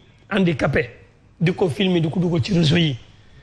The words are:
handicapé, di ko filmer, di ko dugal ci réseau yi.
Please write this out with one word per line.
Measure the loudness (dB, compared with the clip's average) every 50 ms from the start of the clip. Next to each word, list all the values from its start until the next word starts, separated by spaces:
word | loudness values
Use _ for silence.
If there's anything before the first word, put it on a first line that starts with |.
| -20 -20 -20 -20 -10 -4
handicapé, | 0 0 2 2 0 0 -2 -2 0 -2 -2 -4 -8 -20 -20 -20 _ _ _ -16 _ -2
di | -2 0
ko | 0 0 0 -2
filmer, | 0 0 0 0 2 0
di | 0 0
ko | -2 -2
dugal | -2 0 0 -2
ci | -2 0 0
réseau | 2 2 2 2
yi. | 2 2 0 -2 -6 -12 -18 -20 -20 -20 -20 -20 -20